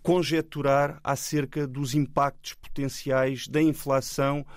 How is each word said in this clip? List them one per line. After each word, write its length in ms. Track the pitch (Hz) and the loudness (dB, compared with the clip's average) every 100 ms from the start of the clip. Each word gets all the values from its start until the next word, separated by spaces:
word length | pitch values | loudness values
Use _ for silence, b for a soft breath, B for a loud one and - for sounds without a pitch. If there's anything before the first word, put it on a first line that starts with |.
conjecturar 960 | - 180 151 160 160 147 139 139 143 - | 2 2 2 0 0 -2 2 4 2 -2
acerca 640 | - 139 - 151 139 151 143 | -4 -4 -2 -2 -2 -4 -4
dos 300 | 131 135 147 | -4 0 0
impactos 580 | 139 - 143 - - - | 0 2 0 -2 -14 -16
potenciais 920 | - - 139 - 139 131 131 127 - | -8 -4 -4 -4 0 2 2 -2 -2
da 140 | 151 | 2
inflação 840 | 156 139 139 135 - - 139 147 - | 4 2 0 0 0 0 0 0 -6